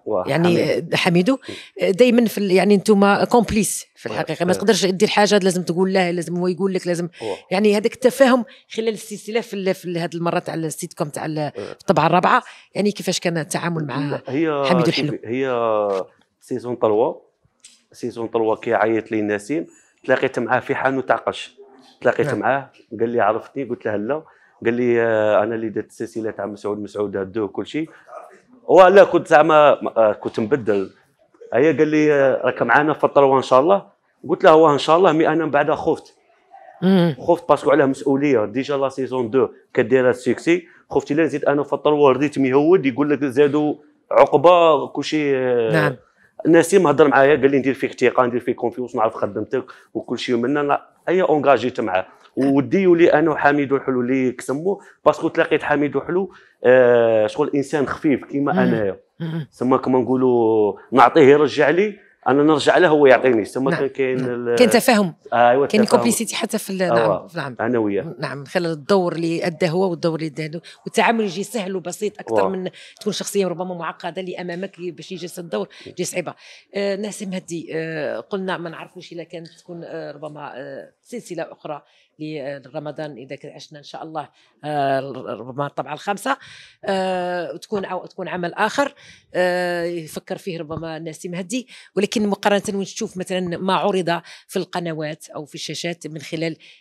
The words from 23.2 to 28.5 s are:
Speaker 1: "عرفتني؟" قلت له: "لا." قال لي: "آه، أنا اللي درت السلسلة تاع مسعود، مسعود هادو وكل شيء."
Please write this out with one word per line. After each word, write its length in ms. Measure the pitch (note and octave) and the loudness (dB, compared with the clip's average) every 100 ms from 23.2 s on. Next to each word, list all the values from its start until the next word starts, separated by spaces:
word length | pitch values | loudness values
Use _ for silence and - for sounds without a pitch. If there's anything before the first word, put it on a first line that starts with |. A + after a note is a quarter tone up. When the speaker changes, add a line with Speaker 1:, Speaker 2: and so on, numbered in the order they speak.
Speaker 1:
"عرفتني؟" 440 | G2+ A2 - C3+ | 0 0 -4 -10
قلت 220 | A#2+ A#2+ A2+ | -8 -8 -6
له: 100 | G#2 | -4
"لا." 260 | G#2+ D3+ D#3+ _ _ _ | -4 -6 -8 _ _ _
قال 100 | A2+ | -4
لي: 280 | A#2+ B2 A#2 | 0 2 2
"آه، 400 | A#2 A2 G#2+ G2+ | 2 2 2 2
أنا 120 | G#2+ | 0
اللي 140 | A2+ A2+ | -2 -6
درت 180 | G#2 - | -6 -10
السلسلة 440 | - A2+ A2+ A2 | -10 -12 -8 -8
تاع 160 | G#2 G2+ | -8 -10
مسعود، 320 | G2+ G#2 G#2 | -8 -8 -8
مسعود 380 | G2+ G2+ G#2 G2 | -8 -6 -6 -4
هادو 260 | F#2+ G#2+ | -6 -4
وكل 240 | G2+ - G2+ | -6 -6 -8
شيء." 220 | D3 D#3+ - - - - - _ | -8 -8 -12 -20 -20 -20 -20 _